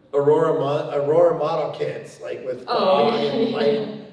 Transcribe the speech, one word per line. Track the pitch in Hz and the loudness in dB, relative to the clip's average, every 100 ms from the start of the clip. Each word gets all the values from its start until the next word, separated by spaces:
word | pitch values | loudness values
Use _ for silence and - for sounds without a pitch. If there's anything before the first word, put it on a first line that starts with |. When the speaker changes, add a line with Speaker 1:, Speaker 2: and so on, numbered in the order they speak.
| _ | _
Speaker 1:
Aurora | 143 143 156 160 139 | 0 2 4 2 0
mo-, | 139 147 - | -2 -2 -2
Aurora | 143 143 165 170 151 | -4 2 4 4 4
model | 151 160 143 | -2 -2 -4
kits, | - 151 - - - | -4 -6 -6 -12 -14
like, | - - - | -12 -10 -8
with | - - | -10 -4
Speaker 2:
Oh, | 240 | 0
Speaker 1:
fog | - 285 214 | 2 4 2
and | - 214 233 - | 2 -2 0 -2
Speaker 2:
yeah. | - | 0
Speaker 1:
light. | - - - - - | 0 0 -4 -10 -16